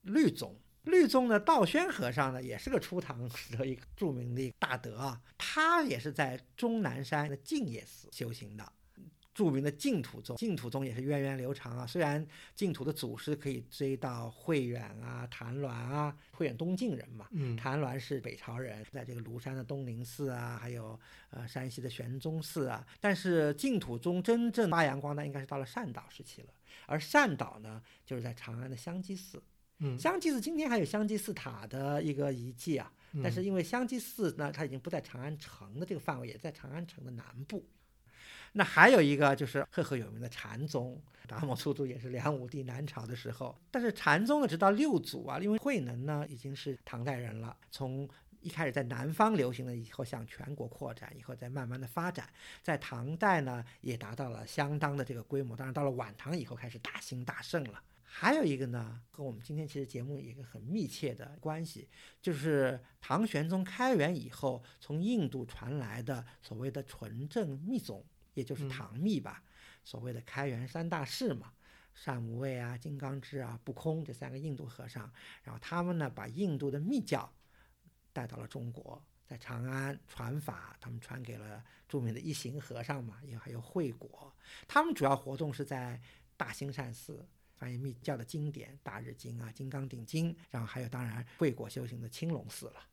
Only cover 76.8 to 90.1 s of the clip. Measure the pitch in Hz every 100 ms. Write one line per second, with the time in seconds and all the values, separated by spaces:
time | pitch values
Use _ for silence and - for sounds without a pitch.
76.8 | 170 277 - 127 - - _ _ - _
77.8 | - _ _ - 120 120 117 135 120 117
78.8 | - - - _ _ 123 - 120 127 131
79.8 | 135 139 - - 117 143 - - - -
80.8 | 120 117 - 127 120 110 107 107 - -
81.8 | _ 147 117 113 160 147 123 143 - 120
82.8 | 117 143 117 107 139 117 - 117 113 185
83.8 | 143 - - - 139 - - - - 277
84.8 | 339 285 139 139 135 135 151 135 143 135
85.8 | 123 120 - - - _ - - 139 135
86.8 | 127 117 - 151 - _ _ _ 123 123
87.8 | 135 120 - 131 117 156 147 143 113 139
88.8 | - 101 117 120 123 120 113 - 135 139
89.8 | 135 127 113